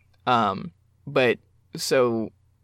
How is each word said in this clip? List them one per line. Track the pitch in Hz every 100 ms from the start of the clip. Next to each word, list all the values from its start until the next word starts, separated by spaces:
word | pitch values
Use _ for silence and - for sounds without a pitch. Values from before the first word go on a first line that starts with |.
| _ _ -
Um, | 120 104 98 175 - _ _ -
but | 139 123 - _ _ _ 165
so | - 135 123 113 104 - _ _